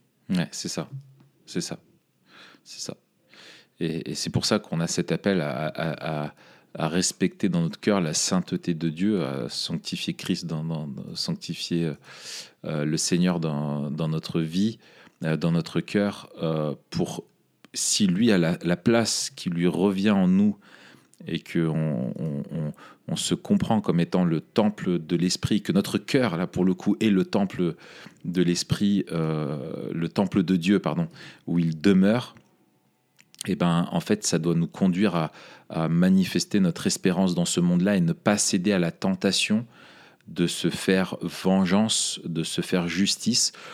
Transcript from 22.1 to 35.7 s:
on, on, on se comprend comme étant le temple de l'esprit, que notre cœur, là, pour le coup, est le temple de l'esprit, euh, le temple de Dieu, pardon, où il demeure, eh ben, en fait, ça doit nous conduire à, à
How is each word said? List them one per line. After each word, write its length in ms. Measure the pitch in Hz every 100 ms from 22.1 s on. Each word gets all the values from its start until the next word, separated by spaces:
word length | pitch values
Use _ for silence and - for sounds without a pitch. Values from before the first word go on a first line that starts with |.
| -
on, 240 | 80 71 -
on, 200 | 82 76 - - - -
on 60 | 85
se 180 | - -
comprend 460 | - 104 - 110
comme 180 | 95 85
étant 240 | 85 92
le 160 | 87 80
temple 600 | - - 107 104 92 87
de 160 | 80 85
l'esprit, 460 | 90 - - 104
que 100 | -
notre 260 | 98 95 101
cœur, 400 | - 139 120 85
là, 80 | 87
pour 160 | -
le 100 | 92 92
coup, 200 | - 98
est 80 | 107
le 160 | 98 90
temple 500 | 107 98 - 85 - - - - -
de 180 | 85 87
l'esprit, 600 | 87 - - - 101 101 -
euh, 460 | 82 80 78 73 73 - - -
le 160 | 82 -
temple 360 | - 190 208
de 120 | 170 190
Dieu, 240 | 175 196
pardon, 280 | - 175 165 - - - -
où 100 | 87
il 220 | 82 80
demeure, 540 | 95 95 95 120 - - _ _ _ _ _ _ _ _ _ - -
eh 80 | 92
ben, 320 | 87 85 87
en 80 | 87
fait, 240 | - 104 -
ça 120 | 85
doit 160 | 85 85
nous 120 | 82
conduire 480 | - 95 90 104 87
à, 160 | 78 - - -
à 180 | -